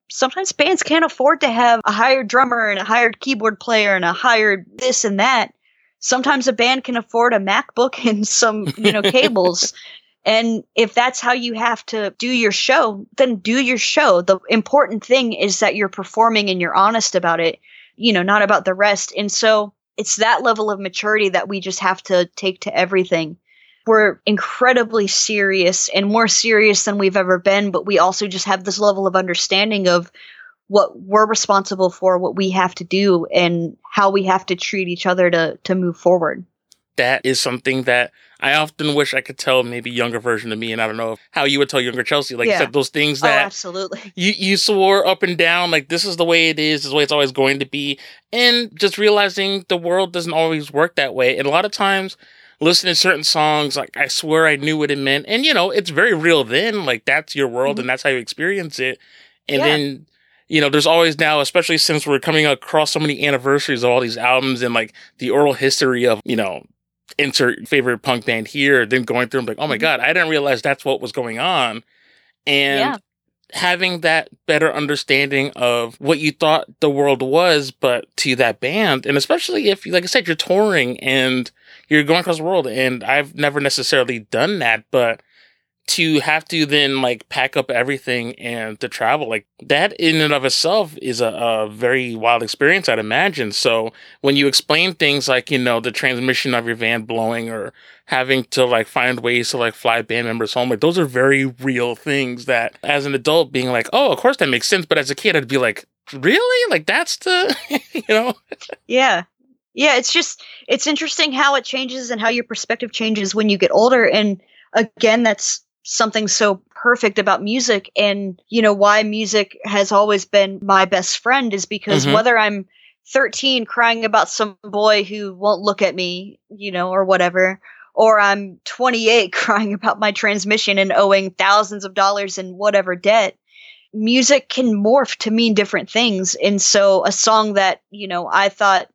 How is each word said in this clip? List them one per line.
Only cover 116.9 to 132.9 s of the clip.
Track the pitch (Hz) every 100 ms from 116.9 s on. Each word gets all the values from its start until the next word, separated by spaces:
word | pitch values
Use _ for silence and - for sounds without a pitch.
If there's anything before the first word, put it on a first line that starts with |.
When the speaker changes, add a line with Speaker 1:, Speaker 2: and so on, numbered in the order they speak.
| 247 220 208
Speaker 1:
about | 202 190
music, | 208 247 240 202 - -
and, | 208 202 196 175 -
you | 233
know, | 214
why | 202 202 208
music | 214 214 208 208 196 -
has | 208 202 196
always | 202 208 202 -
been | 202 196 196
my | 196 190
best | 190 190 185 -
friend | 233 269 240
is | 196
because | - 208 - 160
Speaker 2:
Mm-hmm. | 135
Speaker 1:
whether | 208 240 233
I'm | 214 208 190 _ _ _ -
thirteen | 262 254 - 269 254
crying | 226 - 233 226
about | 220 214 -
some | - 214 185
boy | 208 202 214 208
who | 190 214 202
won't | 180 208 185
look | 208 196
at | 196
me, | 175 180 180 196 - _
you | 202 202
know, | 180 180
or | 190 190
whatever, | 185 175 185 185 190 - - -
or | - 220 214
I'm | 202 202 196 175 -
twenty-eight | - 254 233 220 233 185
<laughs> | -
crying | - 208 214
about | 202 220 208
my | 208
transmission | 202 214 202 196 214 214 196
and | 196
owing | 180 196 196 190
thousands | - 190 208 202 208 190
of |
dollars | 190 196 202 196 190
in | 185 180
whatever | 208 196 185